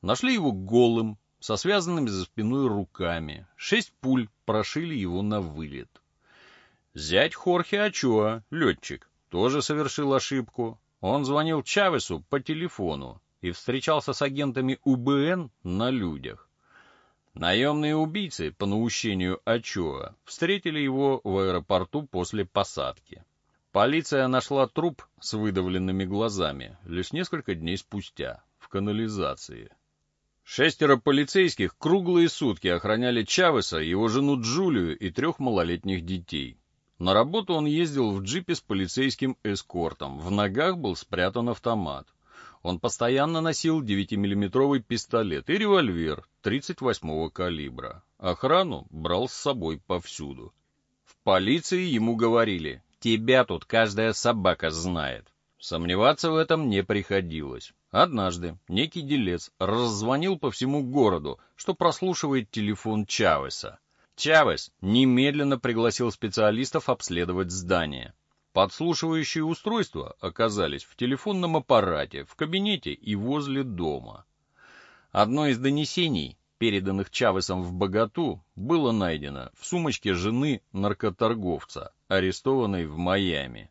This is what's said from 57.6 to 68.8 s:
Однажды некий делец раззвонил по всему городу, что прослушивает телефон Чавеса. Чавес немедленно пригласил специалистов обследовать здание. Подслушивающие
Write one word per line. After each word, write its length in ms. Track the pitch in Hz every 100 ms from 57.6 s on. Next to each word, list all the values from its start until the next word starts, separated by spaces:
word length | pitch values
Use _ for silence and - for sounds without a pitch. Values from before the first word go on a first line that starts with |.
| - _ _
Однажды 680 | 98 175 127 95 87 85 85 -
некий 340 | 92 156 175
делец 500 | 139 143 98 87 - _
раззвонил 800 | 92 110 120 104 110 139 180 185
по 100 | 135
всему 340 | - 127 143
городу, 560 | 127 139 110 87 73 64 _ _
что 200 | - 175
прослушивает 720 | 175 147 185 175 151 135 110
телефон 560 | - 104 104 110 107 101
Чавеса. 720 | - 101 76 67 - - - _ _ _ -
Чавес 560 | 147 156 131 78 - _
немедленно 800 | 95 117 131 123 139 147 143 135
пригласил 520 | 120 113 113 - 120
специалистов 800 | - 110 101 107 110 131 156 -
обследовать 640 | 127 - 87 87 90 92
здание. 640 | 92 87 92 78 69 60 _ _ _ _
Подслушивающие 920 | - 98 -